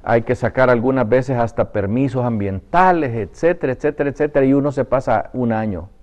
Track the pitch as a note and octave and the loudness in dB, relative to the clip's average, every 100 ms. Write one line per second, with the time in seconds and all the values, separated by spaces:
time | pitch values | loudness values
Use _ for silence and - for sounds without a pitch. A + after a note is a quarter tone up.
0 | - A#2 A2+ B2 A2+ - B2+ A#2+ B2 C3 | 0 0 0 -2 -2 2 2 4 2 0
1 | A2 B2+ C3 B2 A#2 - A2 G#2+ G2 A#2 | 2 2 2 -2 -2 -2 -4 -2 -2 0
2 | C3+ C3 B2 A2+ G2+ F#2+ - E3+ F#3 E3+ | 0 -2 -2 -2 -4 -6 -2 2 4 2
3 | C#3 A2+ G2 - E3 F3 C#3 B2+ D3 D3 | -2 -4 -8 0 0 0 -4 -2 -4 -2
4 | C#3+ - D3+ D3 C3+ C#3 C#3+ C#3 B2 B2+ | -4 -2 0 2 4 2 0 -2 -2 -2
5 | B2+ G#2+ - B2+ A#2+ A2 A2 F2+ F2 - | 0 -2 -2 -4 -2 -2 -2 -6 -10 -18